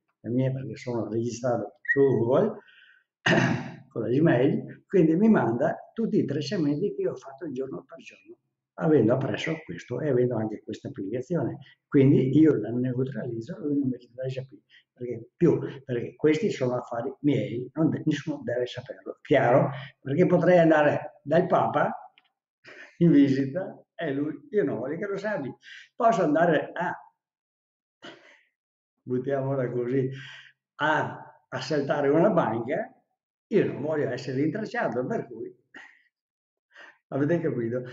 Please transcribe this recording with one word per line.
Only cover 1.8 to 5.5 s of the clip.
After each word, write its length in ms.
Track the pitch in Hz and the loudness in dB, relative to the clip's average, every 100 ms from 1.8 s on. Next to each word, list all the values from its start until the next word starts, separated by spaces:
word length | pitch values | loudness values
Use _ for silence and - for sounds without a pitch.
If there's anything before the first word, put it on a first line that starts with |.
su 200 | - 139 | -2 2
Google, 580 | 139 110 117 147 220 - - _ _ _ _ _ | 4 4 2 2 0 -4 -18 _ _ _ _ _
<clears throat> 540 | - - 127 - - - - - | 0 2 2 -2 -6 -16 -14 -8
con 60 | |
la 80 | 110 | -2
Gmail, 760 | 135 165 123 143 220 - - _ | 2 4 4 2 0 -4 -14 _
quindi 300 | 190 156 165 | 2 4 4
mi 140 | 220 | 6
manda 440 | 175 117 | 4 4